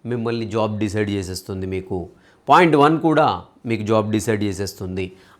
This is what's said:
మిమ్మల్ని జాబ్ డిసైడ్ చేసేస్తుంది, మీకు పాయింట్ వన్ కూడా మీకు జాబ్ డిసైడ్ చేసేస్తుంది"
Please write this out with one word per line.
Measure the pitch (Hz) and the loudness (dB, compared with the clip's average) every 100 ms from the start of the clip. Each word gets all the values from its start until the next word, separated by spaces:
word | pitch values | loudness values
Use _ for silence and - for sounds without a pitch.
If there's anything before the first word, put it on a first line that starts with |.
| 117 | -6
మిమ్మల్ని | 117 113 117 113 | -4 -4 -4 -4
జాబ్ | 110 107 107 | -2 -2 -2
డిసైడ్ | 104 107 101 | -2 -2 -2
చేసేస్తుంది, | 101 90 92 - 95 92 | -4 -6 -10 -10 -8 -6
మీకు | 92 90 92 80 _ _ _ - | -8 -6 -8 -8 _ _ _ 4
పాయింట్ | 151 175 151 | 6 6 6
వన్ | 147 160 | 4 4
కూడా | 160 147 139 90 - _ - | 2 2 2 -2 -10 _ -6
మీకు | 113 | -4
జాబ్ | 104 110 104 | 0 0 2
డిసైడ్ | 107 101 107 | -2 -2 -2
చేసేస్తుంది" | 104 92 98 - 95 92 92 - - | -2 -4 -8 -8 -8 -6 -8 -10 -20